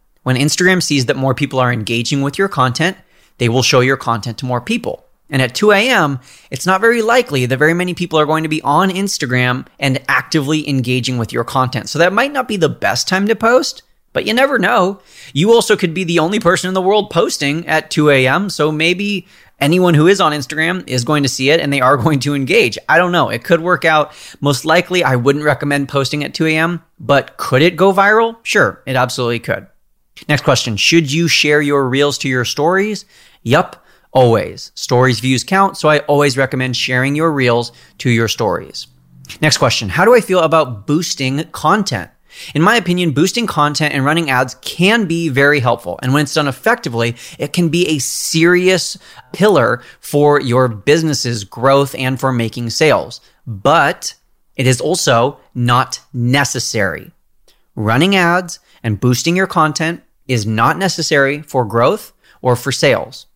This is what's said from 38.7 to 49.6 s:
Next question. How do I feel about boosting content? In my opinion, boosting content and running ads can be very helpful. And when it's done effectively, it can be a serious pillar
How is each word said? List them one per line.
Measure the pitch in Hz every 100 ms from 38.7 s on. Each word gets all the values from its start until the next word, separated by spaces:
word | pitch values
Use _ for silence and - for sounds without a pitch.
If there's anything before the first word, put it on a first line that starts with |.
| - - _ _ - - -
Next | 156 -
question. | 131 - 101
How | 90 202
do |
I | 240
feel | - 185
about | 160 160 135 107 -
boosting | 156 170 - 131 139 165
content? | - 156 208 196 104 - _ _ - - 147
In |
my | 180 233
opinion, | 175 180 175
boosting | 135 185 240 233
content | - 147 143 151
and | 139 135
running | 165 156
ads | 127 131 -
can | - - 185 233 185
be | 170 165
very | 131 143 147
helpful. | 120 117 87 -
And | 127
when | 143
it's | 147
done | 156 143
effectively, | 127 220 240 160 117 117 117 - -
it | 143
can | - 170
be | 170 175
a | 147
serious | - - - 160 170 180 180 180 - - - - -
pillar | - 208 170